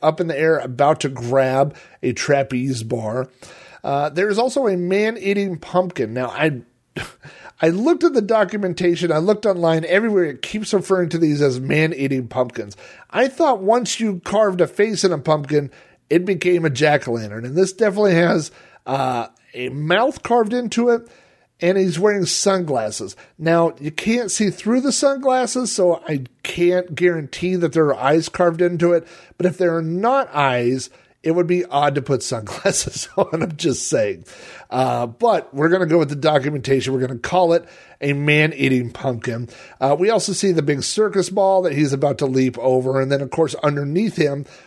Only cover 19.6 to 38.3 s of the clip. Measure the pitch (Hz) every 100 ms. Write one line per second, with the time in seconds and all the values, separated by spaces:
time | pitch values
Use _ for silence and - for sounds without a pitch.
19.6 | 123 135 151 185 262 - - 240 214 247
20.6 | 240 - 240 233 233 - _ _ _ -
21.6 | 175 196 190 160 208 202 175 - 202 190
22.6 | 165 131 107 - 98 - - - 160 170
23.6 | 165 160 143 151 - 233 220 - 208 -
24.6 | 208 247 269 - 285 277 269 254 247 254
25.6 | 240 - 180 160 - 147 127 _ - -
26.6 | 175 180 180 147 175 165 143 - 180 185
27.6 | 170 160 151 135 131 156 160 - 175 165
28.6 | 175 175 170 175 165 - - - 180 180
29.6 | 180 165 165 170 220 269 262 147 139 123
30.6 | 120 131 - - _ _ 156 170 170 175
31.6 | 175 143 147 139 135 131 - 117 104 -
32.6 | 196 - - - - - - 165 170 151
33.6 | 165 123 - 175 104 92 - - - -
34.6 | - 123 131 120 120 113 233 185 - 135
35.6 | 156 185 170 170 151 143 151 151 135 147
36.6 | 127 135 117 131 127 120 - 180 175 170
37.6 | 170 - - - 143 143 147